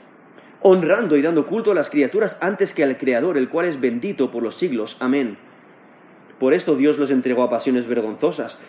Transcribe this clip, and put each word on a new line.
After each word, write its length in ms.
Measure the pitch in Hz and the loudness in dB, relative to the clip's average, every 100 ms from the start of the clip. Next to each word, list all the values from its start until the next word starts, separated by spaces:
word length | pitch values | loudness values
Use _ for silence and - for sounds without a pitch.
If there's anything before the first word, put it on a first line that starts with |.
| - - - - - - | -20 -20 -20 -20 -20 2
honrando 560 | 196 185 160 208 190 147 | 4 4 4 0 2 2
y 40 | |
dando 240 | 156 160 - | 2 0 0
culto 260 | 214 208 | -2 0
a 40 | 175 | 0
las 140 | 139 | 0
criaturas 480 | 147 131 208 208 - | 0 0 2 0 -2
antes 340 | 180 196 190 | -4 -2 -2
que 100 | - | 0
al 140 | 139 127 | -2 0
Creador, 400 | 131 117 175 143 | 0 0 0 0
el 120 | 127 | 0
cual 160 | 160 175 | -2 -2
es 160 | 135 | -2
bendito 500 | 127 120 202 165 127 | -2 -2 -4 -2 -2
por 120 | 117 | -2
los 120 | 113 - | -6 -4
siglos. 400 | 180 117 107 - | -4 -2 -6 -4
Amén. 360 | 127 139 117 98 - - - - - - - - - - | -2 0 -2 -8 -20 -20 -20 -20 -20 -20 -20 -20 -20 -2
Por 140 | 131 | 0
esto 220 | 170 165 135 | 2 2 2
Dios 220 | 147 147 | 2 2
los 140 | 135 | 0
entregó 320 | 127 127 123 | 0 2 2
a 60 | 123 | 2
pasiones 360 | 117 139 123 117 | 0 0 -2 0
vergonzosas, 720 | 120 107 - 156 156 113 - | -2 -4 -2 -2 -2 -8 -12